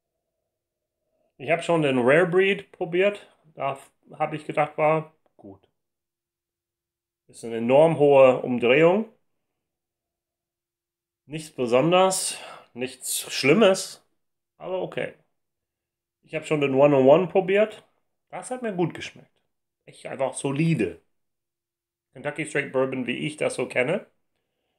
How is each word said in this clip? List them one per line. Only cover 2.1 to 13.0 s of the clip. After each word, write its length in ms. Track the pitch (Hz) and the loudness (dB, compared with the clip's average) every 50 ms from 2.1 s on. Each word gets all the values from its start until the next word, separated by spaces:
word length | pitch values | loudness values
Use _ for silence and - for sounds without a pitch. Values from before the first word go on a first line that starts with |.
| 143 165 185 | 4 2 2
Breed 440 | 175 170 185 190 196 202 190 - _ | 2 0 0 0 0 -2 -4 -8 _
probiert. 560 | _ - 180 165 165 180 190 202 202 - - _ _ _ _ _ _ | _ -12 -10 -6 -2 -2 -2 -2 -2 -6 -14 _ _ _ _ _ _
Da 160 | - 135 139 | -8 -8 -8
f-, 200 | 135 - - _ _ _ _ - - - | -8 -10 -14 _ _ _ _ -16 -8 -8
hab 140 | 156 151 156 | -6 -6 -6
ich 120 | 147 - | -10 -10
gedacht, 320 | - 147 151 147 - - | -6 -2 -2 -2 -2 -2
war 380 | - 156 151 160 160 156 - _ _ _ _ _ | -2 0 0 0 0 -4 -8 _ _ _ _ _
gut. 320 | _ - 101 95 _ _ _ _ _ _ _ _ _ _ _ _ _ _ _ _ _ _ _ _ _ _ _ _ _ _ _ _ _ _ _ _ _ _ _ | _ -20 -20 -20 _ _ _ _ _ _ _ _ _ _ _ _ _ _ _ _ _ _ _ _ _ _ _ _ _ _ _ _ _ _ _ _ _ _ _
Ist 160 | 127 - - | -20 -16 -12
eine 100 | 113 117 | -10 -8
enorm 420 | 113 117 120 135 143 160 165 160 135 | -4 0 2 4 6 6 4 4 4
hohe 420 | 147 143 143 135 135 127 123 - | 4 6 8 8 8 8 6 4
Umdrehung. 640 | - 127 123 117 120 117 131 151 165 170 185 214 220 - _ _ _ _ _ _ _ _ _ _ _ _ _ _ _ _ _ _ _ _ _ _ _ _ _ _ _ _ _ _ _ _ _ _ _ _ _ _ _ _ _ _ _ | 0 -4 -4 0 2 4 4 6 6 4 4 2 -2 -6 _ _ _ _ _ _ _ _ _ _ _ _ _ _ _ _ _ _ _ _ _ _ _ _ _ _ _ _ _ _ _ _ _ _ _ _ _ _ _ _ _ _ _
Nichts 240 | 127 147 160 156 - | -14 -14 -14 -14 -12
besonders, 880 | _ - 127 113 120 127 139 165 180 180 190 190 185 - - - - - - - - - - _ - | _ -6 -2 2 2 2 4 4 4 4 4 2 0 -2 -6 -8 -8 -12 -16 -20 -20 -20 -20 _ -12
nichts 580 | 120 127 131 - - | -10 -10 -10 -12 -12